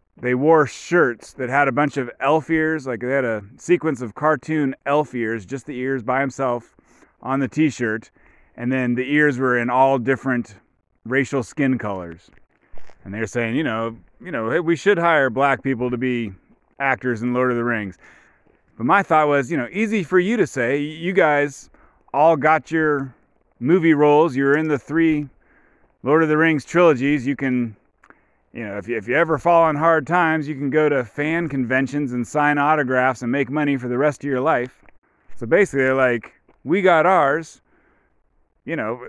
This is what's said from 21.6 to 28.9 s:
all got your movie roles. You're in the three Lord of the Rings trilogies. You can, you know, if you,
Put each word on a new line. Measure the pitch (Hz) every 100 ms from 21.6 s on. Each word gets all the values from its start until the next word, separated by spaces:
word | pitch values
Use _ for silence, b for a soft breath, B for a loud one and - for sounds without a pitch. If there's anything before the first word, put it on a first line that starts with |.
| - _ b b b
all | 139 156 160
got | 151 156 -
your | 160 156 143 135 - _ _ _ -
movie | 123 180 165
roles. | 147 147 147 165
You're | 131 139 151
in | 160
the | 139
three | - 156 165 151 143 _ b b b b b b
Lord | 120 156
of | 160
the | 156
Rings | 160 151
trilogies. | - 170 175 131 139 147
You | 123 135
can, | 135 123 117 107 _ _ _ b b b b
you | - 107
know, | 101
if |
you, | 98